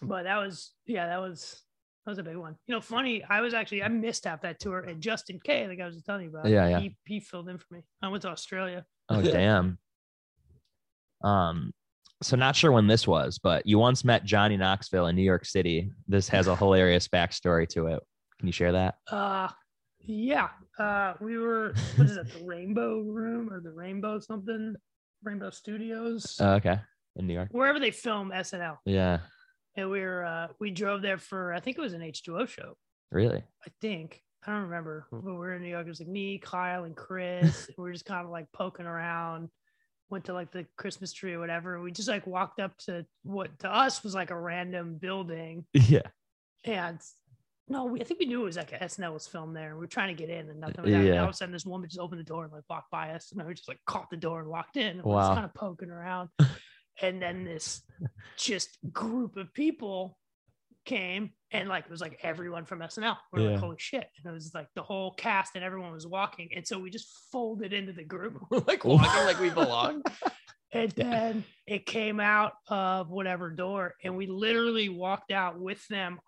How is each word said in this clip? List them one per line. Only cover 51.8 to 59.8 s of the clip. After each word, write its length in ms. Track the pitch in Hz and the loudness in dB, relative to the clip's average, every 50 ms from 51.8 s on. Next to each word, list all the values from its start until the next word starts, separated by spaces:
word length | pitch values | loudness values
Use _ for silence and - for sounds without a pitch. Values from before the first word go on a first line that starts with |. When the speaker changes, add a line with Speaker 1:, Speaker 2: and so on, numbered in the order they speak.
| 180 160 | -8 -8
Speaker 1:
just 100 | 175 180 | -10 -10
opened 180 | 175 170 180 165 | -8 -8 -8 -10
the 60 | 160 | -10
door 180 | 156 160 170 165 | -8 -8 -10 -10
and, 80 | 151 | -10
like, 120 | 151 151 143 _ | -14 -18 -12 _
walked 220 | 165 156 - _ | -10 -10 -8 _
by 200 | - 160 160 160 | -8 -6 -6 -6
us. 200 | 160 165 - - | -10 -12 -14 -12
And 140 | 170 196 156 | -10 -10 -8
we 80 | 165 175 | -8 -10
just, 160 | - - - | -12 -12 -14
like, 100 | 135 - _ | -16 -10 _
caught 240 | - - 190 185 - | -6 -6 -6 -8 -8
the 80 | 170 | -10
door 220 | 165 160 160 165 165 | -6 -6 -6 -6 -6
and 80 | 156 156 | -8 -8
walked 260 | 165 170 165 - - | -8 -8 -10 -6 -4
in. 120 | 285 220 208 170 | -2 -2 -2 -2
And 60 | 185 170 | -2 0
we 60 | 110 | 4
were 40 | 101 | 4
Speaker 2:
Wow. 100 | 101 98 95 | 6 6 6
Speaker 1:
just 60 | 95 | 4
kinda 140 | - 208 170 - | 2 0 -4 -8
poking 360 | - 214 - 175 - 185 175 | -8 -8 -8 -8 -10 -14 -14
around. 380 | 175 170 170 185 185 180 180 170 _ - | -14 -12 -8 -8 -6 -8 -8 -8 _ 4
Speaker 2:
<laughs> 260 | 147 131 147 - - - - _ _ _ _ - | 4 4 2 -6 -16 -20 -20 _ _ _ _ -4
Speaker 1:
And 180 | 190 185 185 185 | -4 -2 -2 -2
then 240 | 185 175 180 185 180 | -6 -6 -6 -6 -8
this 360 | 170 165 156 - - - - _ _ _ - 170 120 - - - - - | -8 -8 -8 -8 -10 -10 -12 _ _ _ -10 -10 -8 -8 -10 -20 -16 -8
just 400 | - - - 202 175 - - - _ - 180 | -4 -2 -2 0 -2 -4 -8 -10 _ -12 -8
group 460 | 165 - 214 226 226 254 240 202 - | -4 -4 -2 -2 -2 -2 -2 -4 -6
of 140 | 196 190 - _ | -10 -12 -8 _
people 640 | - 294 320 320 - | 0 0 0 0 -2